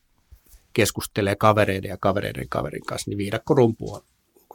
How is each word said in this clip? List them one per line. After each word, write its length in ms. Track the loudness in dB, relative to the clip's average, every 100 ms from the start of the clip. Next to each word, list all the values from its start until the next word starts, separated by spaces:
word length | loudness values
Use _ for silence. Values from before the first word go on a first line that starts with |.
| _ _ _ -20 _ -20 _
keskustelee 600 | 2 2 0 -6 -2 -2 2
kavereiden 540 | 4 4 2 -2 -6
ja 80 | -2
kavereiden 520 | -2 0 -4 -8 -6
kaverin 360 | -6 -6 -8 -8
kanssa, 260 | -8 -6
niin 60 | -6
viidakkorumpu 760 | -4 -4 2 4 4 2 -8
on, 80 | -12 -18 _ _ _ _